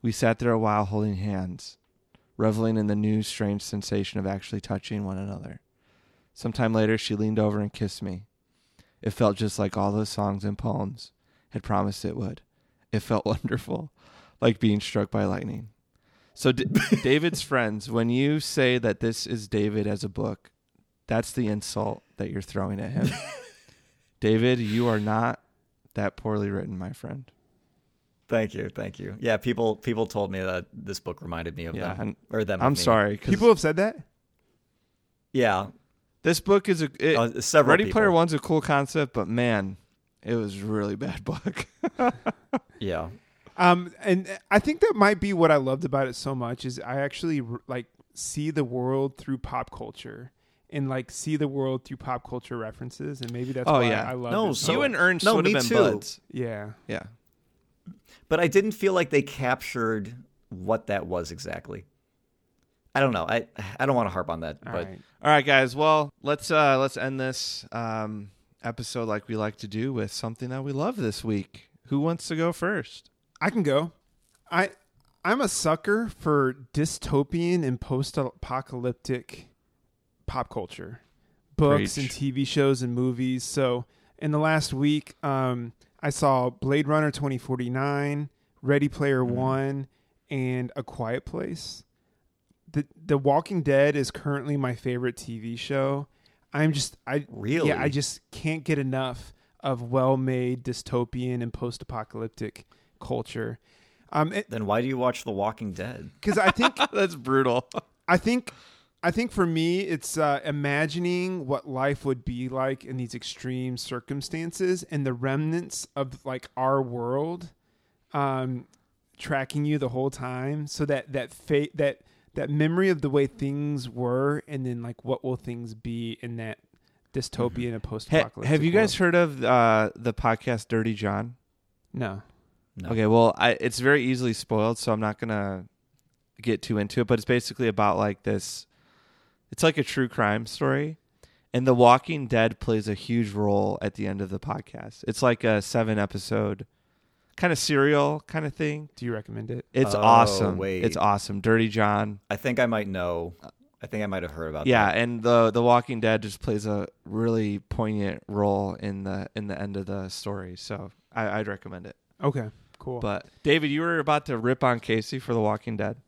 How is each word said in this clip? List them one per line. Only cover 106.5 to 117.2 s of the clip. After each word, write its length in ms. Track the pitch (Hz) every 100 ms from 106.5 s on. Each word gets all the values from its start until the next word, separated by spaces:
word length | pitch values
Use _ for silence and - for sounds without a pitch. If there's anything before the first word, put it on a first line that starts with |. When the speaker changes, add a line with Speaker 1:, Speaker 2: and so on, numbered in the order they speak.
Speaker 3:
think 240 | - 311 -
Speaker 1:
<laughs> 180 | 277
That's 220 | 208 196 165
brutal. 520 | 123 135 131 120 - - _ _ -
Speaker 3:
I 100 | 175
think, 340 | 214 247 - - - - _ _
I 60 | 170
think 200 | 175 240
for 140 | - 175
me, 320 | 160 165 180
it's, 360 | 196 160 - 160
uh, 200 | 151 143 -
imagining 1000 | 147 143 143 156 156 175 180 180 185 135
what 200 | 135 -
life 380 | 131 139 139 139
would 180 | 127
be 240 | 117 120 127
like 380 | 131 131 135 -
in 100 | 131
these 160 | 123 117
extreme 600 | - - 135 127 127 123
circumstances 1080 | - 123 - 143 139 160 165 - 185 180
and 220 | 175 147 135
the 80 |
remnants 720 | 120 131 135 156 165 175 - - -
of, 280 | 135 127 135
like, 220 | 131 - -
our 260 | 131 139
world, 720 | 131 120 120 135